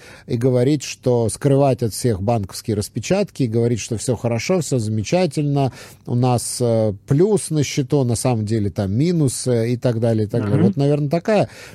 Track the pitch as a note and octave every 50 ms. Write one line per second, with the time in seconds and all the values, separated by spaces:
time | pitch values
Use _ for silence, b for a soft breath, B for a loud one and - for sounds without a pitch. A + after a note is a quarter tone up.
0 | B B B B B - - A#2+ A#2+ C3 B2+ B2 B2 C3+ D#3 C3+ - - - -
1 | - C3 B2 A#2+ A#2 G#2+ - - - C#3+ C#3 C3+ C#3+ C#3 B2 - B2 A2 - -
2 | - B2 A2 F2+ G2 G#2+ A#2+ A2+ F#2+ - - - - - A2 G#2 G2+ - - B2
3 | A2 - F3+ G3 G#3 - - - C#3 A2+ G#2+ A#2 A#2 A#2+ B2 G#2+ - - A#2+ G#2
4 | - - A#2+ G2+ - A#2 A#2 A#2 - - F#3 F#3 D3 - D3 B2+ G#2+ G#2+ A2 A2
5 | G#2 - E3+ F3+ F#3 D#3+ - D#3+ D3 D3 C#3 C#3+ C#3 C3 B B B B B B
6 | _ - A#2+ A#2+ B2+ B2+ B2 A#2 - - - - B2 A#2+ A2+ A2+ A2 A2 G2 G2+
7 | - - C#3 C#3+ F3+ A3 G#3 F#3 - - D#3 D3+ D3 - - - C3+ B2+ D3+ C#3+
8 | C3+ A#2+ A#2 - - B2+ B2 A2 G#2+ G2+ A2+ A2+ G2+ G2+ F2 - G2+ F#2+ G2 A#2
9 | D3+ F3+ F3+ E3 D3 B2+ - - - B2+ B2 A#2 A2+ A#2+ B2 A#2+ - C3 A2+ A2+
10 | A#2 A#2 A#2 A2 G#2+ G2+ - A#2 A2 G2+ G2+ C#3+ E3 G3+ F#3+ C#3 C#3+ C#3+ D3 D3
11 | D3 C#3 D#3 E3+ - - G#3+ G3 E3+ B B B B B B